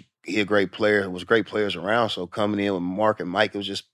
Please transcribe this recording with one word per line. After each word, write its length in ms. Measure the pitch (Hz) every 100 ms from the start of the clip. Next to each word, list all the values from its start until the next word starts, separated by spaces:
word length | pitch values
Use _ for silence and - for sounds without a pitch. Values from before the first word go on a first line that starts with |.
| - _ -
he 140 | 104
a 60 | 95
great 260 | 104 95
player. 300 | - 107 104
It 80 | 95
was 120 | 90
great 220 | - 113 -
players 300 | 107 101 87
around. 340 | 92 117 110
So 160 | 98 90
coming 340 | - 104 104
in 140 | 101
with 80 | 92
Mark 380 | 90 92 107 104
and 100 | 87
Mike, 240 | 95 107
it 40 | 101
was 80 | 95
just 160 | 98 -